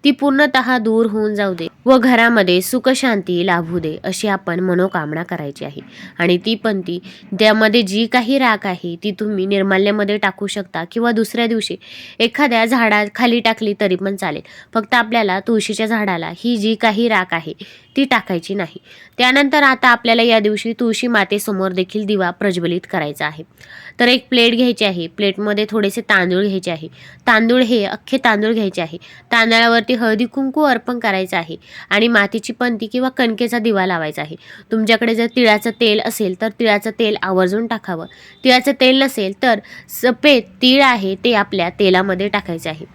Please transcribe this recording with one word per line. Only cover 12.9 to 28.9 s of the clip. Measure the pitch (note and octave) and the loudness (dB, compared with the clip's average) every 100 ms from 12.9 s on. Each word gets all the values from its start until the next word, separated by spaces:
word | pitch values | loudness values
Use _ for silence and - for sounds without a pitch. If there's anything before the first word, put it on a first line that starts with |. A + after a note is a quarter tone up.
| G#3 G#3 - A#3+ A#3 | 2 0 0 0 2
टाकली | A3+ A3+ G#3+ G3+ | 0 -2 -4 -2
तरी | G3+ F3+ | 0 0
पण | G3 G3 | -4 -4
चालेल. | F3+ D3 - - - | -6 -6 -12 -20 -6
फक्त | A#3 G#3 | -4 2
आपल्याला | B3 A3 A#3 G#3 F#3+ | 0 2 0 0 -2
तुळशीच्या | F#3+ A3+ G3 G#3 A3 | 0 0 0 -4 -2
झाडाला | A3+ G#3 E3+ D#3+ E3+ | -2 -2 -4 -6 -6
ही | A#3+ A#3 | -4 0
जी | G#3+ | 0
काही | G#3+ A3+ G#3 A#3 | 2 0 2 0
राख | G#3 F#3 | 0 0
आहे | E3 D#3+ D#3 G3 - _ - | -6 -6 -16 -18 -20 _ -2
ती | |
टाकायची | C4+ B3 - F3 - | 0 0 -2 -6 -6
नाही. | G3 E3 - _ - - - | -8 -8 -10 _ -20 -16 0
त्यानंतर | B3+ C4+ C#4 D4 | 2 4 4 4
आता | C#4 C4 B3+ | 4 4 4
आपल्याला | A#3+ A#3 A#3 | 2 2 2
या | A#3 A3+ | 4 4
दिवशी | G#3 G#3 A3+ A3+ | 2 -2 -4 -2
तुळशी | A#3+ A3 B3 | -2 -2 0
मातेसमोर | A3+ G3 G#3 G#3+ F#3+ F#3+ | 0 0 -2 -2 -2 -2
देखील | F3+ F#3 G#3+ G3+ | -2 -4 -4 -2
दिवा | G#3 F3+ | 0 -2
प्रज्वलित | F3+ G3+ F3+ E3+ E3+ - | -2 -2 -2 -2 -4 -4
करायचा | F3+ D3 D3 D3+ | -4 -4 -4 -6
आहे. | D3+ E3 _ - - - - | -8 -18 _ -20 -20 -20 0
तर | A#3+ | 2
एक | B3 - | 2 0
प्लेट | B3 A#3 | 2 4
घ्यायची | A#3 B3 A3+ | 4 0 2
आहे, | G#3 F3 D#3+ | -2 -2 -8
प्लेटमध्ये | - G3+ F#3+ G#3 G#3 G#3+ | -2 -2 -2 -4 -2 -2
थोडेसे | A3 G3 A#3 | -2 -2 -4
तांदूळ | - G3+ F3+ F3+ | 0 0 2 0
घ्यायचे | G#3 F#3+ F3+ | 0 -2 -6
आहे. | D#3+ D#3+ - - - - | -8 -10 -18 -20 -6 0
तांदूळ | A3 A3+ B3 | 2 4 2
हे | A#3+ A#3 | 2 2
अख्खे | G3 - - C4+ | 0 -6 -4 0
तांदूळ | B3 G#3 G#3+ | 0 0 0
घ्यायचे | A3+ G3 F3+ | 0 -2 -4
आहे, | D#3+ | -8